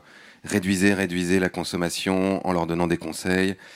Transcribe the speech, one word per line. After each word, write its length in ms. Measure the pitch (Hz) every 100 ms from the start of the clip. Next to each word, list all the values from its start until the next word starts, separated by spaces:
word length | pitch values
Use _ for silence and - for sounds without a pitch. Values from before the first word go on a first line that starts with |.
| - - - -
Réduisez, 500 | 85 101 92 95 101
réduisez 460 | 95 95 90 87 95
la 80 | 90
consommation », 920 | 90 82 92 87 - 98 95 95 95 -
en 60 |
leur 160 | 90 82
donnant 180 | 85 87
des 100 | 82
conseils. 600 | 82 - 92 92 95 95 -